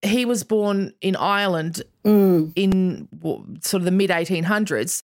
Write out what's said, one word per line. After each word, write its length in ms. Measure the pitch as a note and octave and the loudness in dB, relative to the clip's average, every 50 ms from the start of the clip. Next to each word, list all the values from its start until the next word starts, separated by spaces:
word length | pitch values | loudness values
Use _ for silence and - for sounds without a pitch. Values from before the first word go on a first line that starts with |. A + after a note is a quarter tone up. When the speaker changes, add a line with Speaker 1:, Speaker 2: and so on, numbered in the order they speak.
Speaker 1:
He 240 | - G#3 G#3 B3 B3 | 0 0 0 0 2
was 180 | A#3 B3 A3 - | 0 -2 -2 -2
born 500 | _ A3 G#3+ G#3 G#3 G3+ G3 G3 - - _ | _ 0 0 0 2 0 0 -2 -4 -6 _
in 160 | - F#3+ F#3+ | -4 -2 -2
Ireland 680 | - B2 F3+ G3+ G3+ G3+ G3 F3+ E3 D#3 E3 E3 - - _ _ _ _ | 0 0 0 0 0 0 0 -2 -2 -2 -4 -6 -8 -14 _ _ _ _
Speaker 2:
Mm. 500 | G#3 G#3+ G#3 G3 F#3+ F3+ E3+ D#3 D#3+ E3 | 4 4 6 6 6 4 4 2 0 -2
Speaker 1:
in 520 | F3 G3 F#3+ F#3+ F#3+ F#3 F#3 E3+ - - - - | 0 0 2 2 2 2 0 -2 -4 -10 -16 -18
w-, 300 | D#3 E3 D#3+ - G#1+ - - - D#3+ | -10 -8 -6 -6 -6 -8 -16 -18 -10
sort 200 | - - - F#3+ | -8 -4 -2 0
of 40 | F3+ | 0
the 60 | F3 | 2
mid 180 | F3+ F#3+ G3 F#3+ | 2 2 2 2
eighteen 360 | F3+ E3+ E3+ E3+ F#3 E3 E3 | 0 -2 -2 -2 -2 -2 0
hundreds. 580 | E3+ G#3 G#3 G#3+ G3 D3+ A2 C#3+ F3 - - - _ | 0 0 0 0 0 -2 -2 -2 -4 -6 -8 -10 _